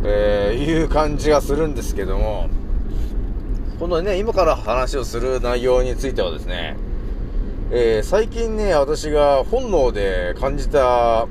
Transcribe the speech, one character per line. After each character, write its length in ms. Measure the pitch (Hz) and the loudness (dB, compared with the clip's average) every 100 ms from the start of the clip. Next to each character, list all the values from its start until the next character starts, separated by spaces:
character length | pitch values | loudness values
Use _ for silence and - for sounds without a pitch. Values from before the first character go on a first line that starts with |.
え 540 | 104 104 104 104 104 120 | 0 2 2 2 0 0
ー、 60 | 147 | 0
い 180 | 165 | 0
う 60 | 151 | 2
感 280 | 147 151 147 | 2 2 0
じ 120 | 147 | 2
が 100 | 147 | 2
す 160 | 135 143 | 2 0
る 120 | 156 | 0
ん 80 | 131 | -2
で 80 | |
す 120 | 110 - | -4 -4
け 100 | 95 | -2
ど 120 | 95 | 0
も、 320 | 107 101 87 - - - - - - - - - - - - - | 0 0 0 0 0 -2 0 -2 -2 -2 -4 -6 -4 -4 -4 -4
こ 80 | 175 | -2
の 140 | 170 | 0
ね、 160 | 190 185 | 0 0
今 160 | 226 | 0
か 100 | 208 | 2
ら 120 | 165 131 | 2 2
話 420 | 107 123 127 143 | 0 0 0 -2
を 80 | 117 | -4
す 140 | 123 | -4
る 200 | 131 131 | -2 0
内 220 | 120 123 | 0 0
容 200 | 127 127 | 2 2
に 120 | 127 120 | 2 -2
つ 120 | 139 | -2
い 80 | - | -2
て 60 | |
は 100 | 92 | -2
で 80 | 80 | -4
す 80 | 85 | -6
ね、 280 | 87 80 73 - - - - - - - - - | -6 -6 -6 -6 -6 -4 -6 -4 -4 -4 -4 -2
え 300 | 120 117 110 | 0 2 2
ー、 0 | |
最 240 | 107 190 226 | 2 0 0
近 300 | 233 226 214 | -2 -4 -2
ね、 160 | 208 | 2
私 380 | 156 139 151 156 | 2 2 -2 0
が 320 | 147 143 139 | 2 4 4
本 280 | 127 240 254 | 2 -2 0
能 200 | 180 127 | 2 2
で 440 | 104 98 92 90 90 | 2 -2 0 -2 -2
感 180 | 135 143 | -2 -2
じ 100 | 135 | 0
た 600 | 147 127 123 117 113 113 | 2 4 4 4 2 0